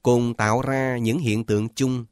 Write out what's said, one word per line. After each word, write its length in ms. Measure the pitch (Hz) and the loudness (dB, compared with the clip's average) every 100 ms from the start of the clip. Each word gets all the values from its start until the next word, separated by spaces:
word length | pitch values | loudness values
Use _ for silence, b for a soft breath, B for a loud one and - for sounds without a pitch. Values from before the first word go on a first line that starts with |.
cùng 320 | 123 120 120 | 2 2 2
tạo 280 | 113 107 117 | 0 0 0
ra 360 | 135 135 131 123 | 0 -2 -2 -2
những 220 | 110 156 | -2 0
hiện 240 | 120 107 | 0 -2
tượng 240 | 107 104 110 | 0 -2 -2
chung. 360 | - 131 127 117 | -2 -2 -2 -8